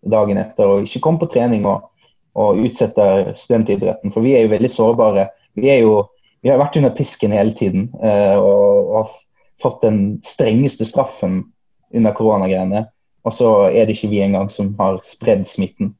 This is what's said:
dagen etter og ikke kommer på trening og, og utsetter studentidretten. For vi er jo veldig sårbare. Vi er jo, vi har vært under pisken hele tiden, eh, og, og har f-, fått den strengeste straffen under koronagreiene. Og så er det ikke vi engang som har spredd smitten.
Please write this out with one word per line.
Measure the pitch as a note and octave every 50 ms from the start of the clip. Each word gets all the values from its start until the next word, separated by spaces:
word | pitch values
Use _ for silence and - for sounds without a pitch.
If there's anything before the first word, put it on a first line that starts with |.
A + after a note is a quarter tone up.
| _
dagen | G2 G#2+ A2 G#2 G#2 G2+ G2
etter | F#2+ - - - G#2
og | G2 G2 G2+ G2+
ikke | G2+ - B2+ -
kommer | D#3 E3 D#3+
på | E3+ - -
trening | B2 A#2 A#2+ A#2+ G#2+ G2+
og, | G2+ G2 G2 - - _ _ _ _ _ _ _ _ _
og | - G#2+ G#2 G2+ A2
utsetter | A2 A2+ A2 - B2 G#2 - - G#2 G2 F#2+ G2 G2 F#2+ F#2+
studentidretten. | - - - B2 A2+ A2 A2 G2+ G2 G2 F#2 F#2 - - G#2 G2+
For | A2+ A2+
vi | B2+ C3+
er | B2 A2+
jo | A2 G#2+
veldig | G2+ A#2 A2+
sårbare. | - - A2+ A2 A#2 A#2 A2+ G#2+ G2+ G2 G2 F#2+ - _ _ _ _
Vi | - A2 C3+
er | C#3 C3
jo, | A#2 A2 G#2+ G#2 G2+ - _ _ _ _ _ _ _
vi | A#2+
har | C#3 B2+
vært | C#3+ D3 -
under | D#3+ C#3+ C3
pisken | - - C3+ - - - - G#2+ G#2
hele | G#2 G2+ A2 G#2+
tiden, | - - G2 F2+ F#2+ G2+ B2 - - -
eh, | A2 G#2 G2+ G2+ G2 G2 G2+
og, | G2 G2 G2 G2+ G2+ G2+ G2+ G2+ G2 -
og | G#2+ A2
har | A2 -
f-, | - - _ _ _ _ _ _ _ _ -
fått | C3 A#2 - -
den | A2+ G#2+ G#2 G2 G2+ G#2 - -
strengeste | - - - D3+ A2+ G#2+ A#2 C#3 C#3 - - A2
straffen | A2 - - C3 - - - - F#2 F#2 F#2 F2+ _ _ _ _ _ _ _ _ _ -
under | A#2 A2+ G#2+ G2+
koronagreiene. | - A2+ A2 G#2+ G2+ F#2+ F#2 F#2+ F#2 F#2 F#2 G2 G#2 A2 A2+ _ _ _ _ _ _ _
Og | A#2 A2
så | - B2 A2+ A2 G2+ G2+ F#2+
er | - A2 A2+
det | A2 G#2+
ikke | G#2+ - G#2
vi | G#2+ G#2 G2
engang | G2 G2 F#2+ G2 G2+
som | - - G#2 G2 G2+ -
har | G2+ F#2+ F#2+ F#2 -
spredd | - - _ - A2+ A2 G2 F#2+ -
smitten. | - - G2 - _ _ G#2 - - _